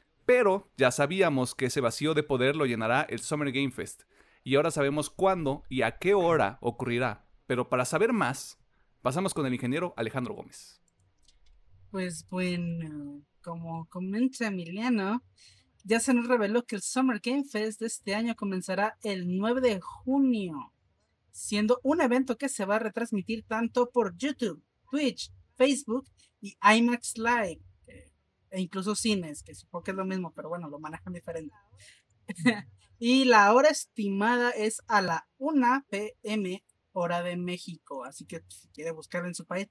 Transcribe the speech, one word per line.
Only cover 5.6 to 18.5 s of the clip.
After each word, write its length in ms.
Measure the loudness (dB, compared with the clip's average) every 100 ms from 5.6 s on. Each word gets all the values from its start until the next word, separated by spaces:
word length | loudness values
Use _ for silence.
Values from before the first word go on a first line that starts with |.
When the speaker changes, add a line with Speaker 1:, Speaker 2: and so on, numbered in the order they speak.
| -4
Speaker 1:
y 140 | -2
a 160 | -2 0
qué 160 | 2
hora 440 | 4 4 4 2 0
ocurrirá. 640 | -6 -4 -4 -2 -2 -4 _ _ -4
Pero 200 | -2 0
para 160 | 0
saber 300 | 0 2 2
más, 440 | 2 0 -2 -10 -16 _ _ _ _
pasamos 320 | -4 -2 -2
con 140 | -2 -2
el 60 | -2
ingeniero 400 | -2 -2 -4 -4
Alejandro 380 | -4 -4 -6 -10
Gómez. 440 | -14 -20 -20 -20 _ _ _ _ _ _ -20 -20 _ -20 -12
Speaker 2:
Pues 380 | -6 -6 -8 -8
bueno, 960 | -4 -2 -2 -4 -6 -6 -10 -12 -14 -20 _
como 460 | -12 -10 -8 -8 -8
comenta 560 | -8 -4 0 0 0 -4
Emiliano, 800 | -4 -6 -4 0 0 0 -2 -6 _ -20 _ _ _
ya 160 | -2 0
se 140 | 4
nos 140 | 2 4
reveló 380 | 2 4 0 -2
que 100 | -6
el 80 |
Summer 360 | -4 0 2 0
Game 240 | 0 -2
Fest 360 | -2 -4 -4 -4
de 80 | -8
este 260 | -6 -4
año 220 | -2 -2 -2
comenzará 640 | -4